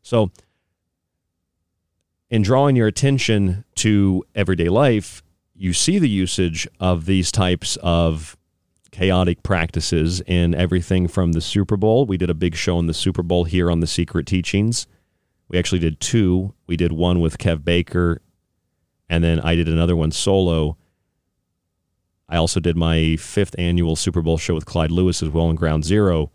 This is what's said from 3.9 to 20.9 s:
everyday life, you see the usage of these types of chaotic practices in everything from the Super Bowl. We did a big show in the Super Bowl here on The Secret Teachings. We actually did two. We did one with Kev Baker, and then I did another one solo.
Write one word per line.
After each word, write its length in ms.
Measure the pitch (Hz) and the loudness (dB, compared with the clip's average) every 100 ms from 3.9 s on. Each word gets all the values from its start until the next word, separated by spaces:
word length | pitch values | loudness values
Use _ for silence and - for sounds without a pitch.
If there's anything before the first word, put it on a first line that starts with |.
| 104 98 92 - 107 | 4 4 0 -2 -4
everyday 340 | 95 90 85 | 0 0 2
life, 540 | 104 139 107 - - _ _ _ - | 2 2 2 -4 -20 _ _ _ -8
you 180 | 92 | -4
see 240 | 85 - 196 | -2 0 2
the 120 | 147 | 2
usage 580 | 98 92 - 90 80 - _ | 0 -2 0 -2 -2 -10 _
of 260 | 92 87 82 | 0 0 2
these 260 | 95 85 | 0 2
types 460 | - 90 90 - - | 0 0 0 -4 -4
of 560 | 87 85 85 80 78 - _ _ _ _ _ | 0 2 2 -2 -8 -20 _ _ _ _ _
chaotic 540 | - 95 92 90 87 | -2 2 2 2 -2
practices 800 | - 92 82 82 - 82 80 87 - | -2 -2 -2 -4 -2 0 0 -2 -2
in 300 | 87 85 82 | 0 2 2
everything 520 | 87 90 87 92 87 | 0 0 0 0 0
from 260 | - 85 | 0 0
the 80 | 82 | 0
Super 360 | - 104 98 104 | -2 -2 -2 0
Bowl. 280 | 107 117 123 | 2 2 0
We 120 | 95 | -2
did 140 | 87 | -2
a 20 | |
big 220 | 80 90 80 | -2 -2 -2
show 240 | - 87 | -2 0
in 80 | 82 | -2
the 60 | |
Super 280 | 80 95 92 | -2 -2 -2
Bowl 220 | 85 87 | 0 0
here 260 | 85 90 87 | 2 0 2
on 100 | 82 | 0
The 80 | 82 | -2
Secret 380 | - 87 87 71 | -2 -2 -4 -2
Teachings. 640 | 95 85 98 110 117 - _ _ _ _ _ _ | -2 0 0 0 -2 -8 _ _ _ _ _ _
We 100 | 90 | -2
actually 200 | 87 90 | 0 0
did 200 | 82 78 | 0 -2
two. 540 | - 117 95 90 98 - - | -2 0 2 0 -2 -12 -8
We 120 | 85 | -2
did 140 | 87 | -2
one 280 | 80 87 87 | 0 0 2
with 180 | 82 - | 0 -2
Kev 260 | 92 80 | -2 -2
Baker, 580 | 78 87 87 90 87 82 _ _ _ _ _ _ _ _ _ | 0 -2 0 -2 0 -2 _ _ _ _ _ _ _ _ _
and 160 | 85 | 0
then 160 | 82 82 | 2 2
I 140 | 82 85 | 0 0
did 120 | 82 | 0
another 280 | 82 87 85 | 0 2 0
one 160 | 78 | -2
solo. 680 | - - 95 90 82 76 - _ | -2 0 2 2 0 -2 -6 _